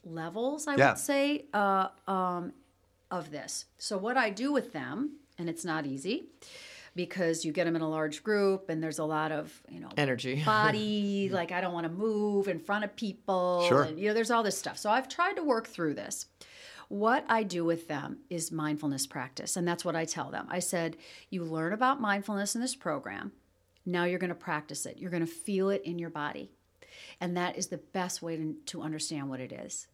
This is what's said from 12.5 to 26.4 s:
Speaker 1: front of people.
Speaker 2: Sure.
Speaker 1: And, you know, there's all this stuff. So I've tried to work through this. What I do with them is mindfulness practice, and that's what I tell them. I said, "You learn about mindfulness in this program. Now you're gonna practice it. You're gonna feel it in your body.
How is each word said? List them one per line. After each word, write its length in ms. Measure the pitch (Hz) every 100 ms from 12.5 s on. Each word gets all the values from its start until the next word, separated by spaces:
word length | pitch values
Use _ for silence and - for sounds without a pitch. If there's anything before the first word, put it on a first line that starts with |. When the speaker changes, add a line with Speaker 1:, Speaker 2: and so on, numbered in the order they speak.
| 170
Speaker 1:
front 240 | - 208
of 100 | 208 -
people. 680 | 214 185 - 190 180 180 175
Speaker 2:
Sure. 140 | 147
Speaker 1:
And, 140 | 143 156
you 100 | 202
know, 40 |
there's 180 | 214 226
all 120 | 233
this 140 | 208 185
stuff. 200 | - -
So 120 | 208
I've 180 | 226 262
tried 260 | - 349 370
to 60 |
work 240 | 311 226 226
through 260 | - 165
this. 320 | 143 - - - _ - - - - -
What 340 | 202 220 262 -
I 140 | 226
do 200 | 208 175
with 240 | 165 165 -
them 320 | 147 - - -
is 220 | 175 160
mindfulness 560 | 160 151 147 151 135 -
practice, 480 | 151 127 - - -
and 100 | 175
that's 200 | 170 180
what 100 | 165
I 80 |
tell 280 | 160 170 -
them. 160 | - -
I 100 | 180
said, 380 | 175 180 165 165 - - -
"You 160 | 190 170
learn 260 | 160 165
about 300 | 214 254 277
mindfulness 540 | 214 202 202 202 202 233
in 60 |
this 140 | 254 -
program. 560 | 180 147 - 98 202 - _ _ _ _ -
Now 180 | 180
you're 160 | 175 180
gonna 160 | 180 175
practice 500 | - 151 151 - -
it. 120 | -
You're 140 | 185
gonna 140 | 170 165
feel 440 | - - 190 190
it 120 | 196
in 140 | - 175
your 120 | 165
body. 420 | 160 147 -